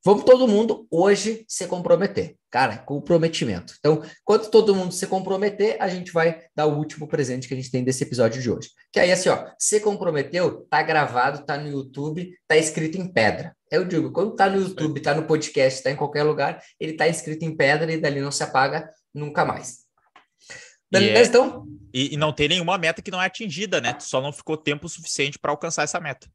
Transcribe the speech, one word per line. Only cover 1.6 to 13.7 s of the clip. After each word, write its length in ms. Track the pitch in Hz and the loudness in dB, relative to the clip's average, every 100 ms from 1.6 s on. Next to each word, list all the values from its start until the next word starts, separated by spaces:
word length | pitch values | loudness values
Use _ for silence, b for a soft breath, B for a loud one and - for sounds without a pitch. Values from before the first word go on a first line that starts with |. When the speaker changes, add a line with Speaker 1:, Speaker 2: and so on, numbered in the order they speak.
| 180 | -6
Speaker 1:
comprometer. 720 | 180 175 170 190 - 160 _ _ | -6 2 2 2 -2 -6 _ _
Cara, 280 | 120 131 107 | 0 0 -2
comprometimento. 960 | - 143 - 170 165 160 127 90 - - | -8 -8 2 2 2 -2 -4 -4 -8 -2
Então, 200 | 147 156 B B | 2 2 B B
quando 240 | - 214 220 | 0 2 4
todo 280 | 226 208 190 | 2 4 0
mundo 160 | 180 | -2
se 160 | - 190 | -6 -4
comprometer, 680 | 190 180 190 202 202 208 - | -4 -2 -2 -2 0 -2 0
a 80 | 202 | -4
gente 240 | 180 175 | -6 -4
vai 280 | 170 165 165 B | 0 0 -2 B
dar 120 | - 151 | -2 0
o 100 | 147 | 0
último 300 | 151 - 151 | -6 -10 -6
presente 400 | 156 127 127 131 | -4 -2 -4 -6
que 60 | |
a 20 | 131 | -10
gente 120 | 131 | -4
tem 140 | 127 | -2
desse 220 | 123 131 | -2 -2
episódio 360 | - 117 113 127 | -4 2 2 2
de 80 | 123 | -4
hoje. 200 | 90 - b b | -4 -6 b b
Que 80 | 202 | 2
aí, 100 | 180 | 4
assim, 180 | 185 185 | 4 2
ó, 160 | - B - | 0 B -4
se 220 | - 208 | 0 0
comprometeu, 840 | 214 196 185 151 135 175 165 - - | 0 -2 -2 -2 -2 0 0 -2 -2
tá 100 | 151 | 0
gravado, 640 | 156 156 143 120 131 147 | 2 0 2 0 0 -2
tá 140 | - 147 | -8 -8
no 100 | 151 | -6
YouTube, 640 | 139 131 139 147 160 180 - _ | -8 -8 -8 -8 -6 -10 -14 _
tá 100 | 156 | 2
escrito 400 | 156 - 156 185 | 4 -2 -4 -4
em 160 | 180 | -2
pedra. 440 | - 107 - - _ _ | 2 2 0 -10 _ _